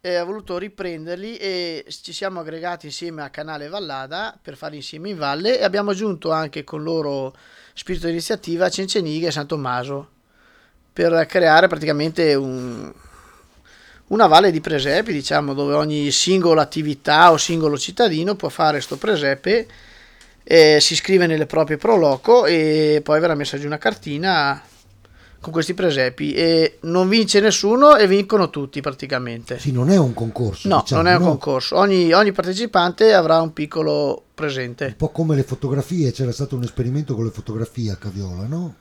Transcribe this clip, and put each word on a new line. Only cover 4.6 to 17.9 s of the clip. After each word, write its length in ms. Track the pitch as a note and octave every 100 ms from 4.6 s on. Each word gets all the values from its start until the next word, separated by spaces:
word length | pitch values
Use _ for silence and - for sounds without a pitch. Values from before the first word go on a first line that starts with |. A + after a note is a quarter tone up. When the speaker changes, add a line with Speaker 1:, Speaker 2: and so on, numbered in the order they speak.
| D#3 D3+
Speaker 1:
insieme 320 | C#3 D#3 F#3
in 80 | F#3
valle 420 | C#3+ D3 G3+ B3+
e 40 |
abbiamo 280 | G#3 G3 G3+
aggiunto 400 | F#3+ G#3+ E3+ E3
anche 320 | D#3+ D#3 D3+
con 180 | C#3+ D#3
loro 540 | D3+ E3 D3 C#3 C3 _ _ - _ -
spirito 320 | - F3+ E3+
di 60 |
iniziativa 540 | E3+ E3 G#3+ - E3 F3+
Cencenighe 600 | F3+ F#3+ A3 E3 D#3 E3+
e 40 |
San 140 | D3 C#3+
Tommaso 600 | D#3 C3 B2 B2+ C#3 C#3+ _ _ _ _ _ _ _ _
per 360 | - E3+ E3 D#3
creare 400 | - E3 D#3 F3+
praticamente 680 | D#3+ D#3 D3 D#3 D#3+ D#3+
un, 580 | C#3+ C3+ B2+ B2 A2+ D2+ - - - - _ _ _ _ _ - _ _
una 180 | G#3 G3+
valle 220 | D#3+ G3
di 80 | D#3+
presepi, 540 | D#3+ D3+ C#3 D#3+ A3+
diciamo, 400 | D3+ C3+ D3+ D3
dove 200 | C3+ C#3+ D3
ogni 340 | D3+ D3+ C#3+
singola 520 | C3+ - F#3+ E3+ D#3+
attività 680 | D3 - D3+ C#3 - D3+ F3
o 60 | D#3+
singolo 400 | - E3 D#3 C#3+
cittadino 580 | -